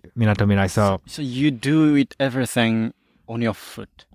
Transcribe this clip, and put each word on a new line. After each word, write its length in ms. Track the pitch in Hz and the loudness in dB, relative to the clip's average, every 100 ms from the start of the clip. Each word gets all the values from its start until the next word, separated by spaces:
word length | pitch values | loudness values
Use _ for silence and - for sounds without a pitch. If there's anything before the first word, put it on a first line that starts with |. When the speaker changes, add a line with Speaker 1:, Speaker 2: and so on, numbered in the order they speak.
| - - | -12 -2
Speaker 1:
Minato 280 | 110 98 101 | 0 2 2
Mirai, 240 | 98 95 | 2 2
so 320 | - 101 95 - | 0 0 0 -8
Speaker 2:
So, 80 | - | -10
so 40 | |
you 280 | 139 123 147 | -6 -2 -2
do 440 | 120 131 156 151 143 | 0 0 2 4 2
it, 200 | 131 - | 0 -2
everything 760 | 135 127 120 127 113 113 113 - _ _ - | -2 -2 -2 0 2 2 -2 -6 _ _ -12
on 140 | 113 | -4
your 120 | 117 | -4
foot? 520 | 101 - - - _ - | -4 -12 -18 -18 _ -20